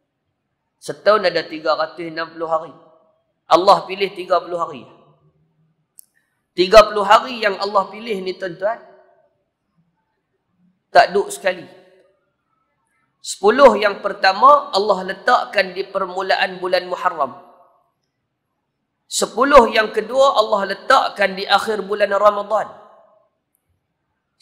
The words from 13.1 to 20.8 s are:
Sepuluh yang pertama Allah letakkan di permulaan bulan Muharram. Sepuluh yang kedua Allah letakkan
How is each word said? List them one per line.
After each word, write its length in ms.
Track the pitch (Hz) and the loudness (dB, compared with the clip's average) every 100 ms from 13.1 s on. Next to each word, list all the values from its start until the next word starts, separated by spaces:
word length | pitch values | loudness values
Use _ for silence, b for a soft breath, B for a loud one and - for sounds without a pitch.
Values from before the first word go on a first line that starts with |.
| _ | _
Sepuluh 480 | - - 196 247 277 208 | -16 -2 0 6 6 6
yang 240 | 208 196 | 0 -4
pertama 640 | 202 196 190 190 254 294 - 196 | -6 0 0 4 6 4 2 -2
Allah 400 | 208 185 185 190 | -2 -2 -4 -6
letakkan 560 | - 240 - 208 190 | 0 0 0 -2 -2
di 160 | 180 196 | -6 -8
permulaan 720 | 196 185 185 190 - 190 180 | -6 -6 -6 -2 -2 -2 -6
bulan 320 | 180 180 180 | -4 -4 -4
Muharram. 480 | 175 180 165 135 110 - _ _ _ _ _ _ _ _ _ _ _ _ _ _ _ _ | -4 -4 -4 -6 -8 -20 _ _ _ _ _ _ _ _ _ _ _ _ _ _ _ _
Sepuluh 560 | - 196 208 269 285 226 | -6 -4 -2 6 6 6
yang 240 | 220 214 220 | 4 0 -4
kedua 400 | 202 262 277 240 | -4 2 2 2
Allah 400 | 220 208 196 | 0 -2 -2
letakkan 560 | 190 | -4